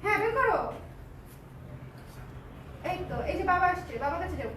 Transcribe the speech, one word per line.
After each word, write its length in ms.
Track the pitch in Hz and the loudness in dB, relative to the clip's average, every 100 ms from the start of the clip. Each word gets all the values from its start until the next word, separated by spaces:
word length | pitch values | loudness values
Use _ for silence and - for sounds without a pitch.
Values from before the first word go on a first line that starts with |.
হ্যাঁ, 140 | 403 403 | 2 2
বের 120 | 440 480 | 4 4
করো। 220 | 539 - - - - - - - - - - - - - - - - - - - - - - - 320 | 4 4 2 -6 -10 -14 -14 -14 -16 -16 -16 -14 -12 -12 -12 -14 -14 -14 -12 -12 -12 -14 -14 -8 -4
এই 80 | 359 359 | -4 -2
তো, 60 | 339 | -2
এই 160 | 330 339 | 0 2
যে 60 | |
বাবা 220 | 381 359 370 | 6 8 8
আসছে, 280 | 359 - 466 | 6 -2 -2
বাবার 220 | 277 330 | 0 0
কাছে 140 | 359 370 | -2 -2
যাও। 160 | 226 | -4